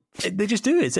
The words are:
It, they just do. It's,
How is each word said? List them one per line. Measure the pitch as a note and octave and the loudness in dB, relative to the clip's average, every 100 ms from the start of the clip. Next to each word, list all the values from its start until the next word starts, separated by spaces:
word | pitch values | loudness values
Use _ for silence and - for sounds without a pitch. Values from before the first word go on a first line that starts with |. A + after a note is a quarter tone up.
| _ - F3+ | _ -8 -4
It, | F#3+ | -2
they | G#3 | -2
just | A#3 C4 | 0 2
do. | E4+ | 2
It's, | B2+ - | 2 0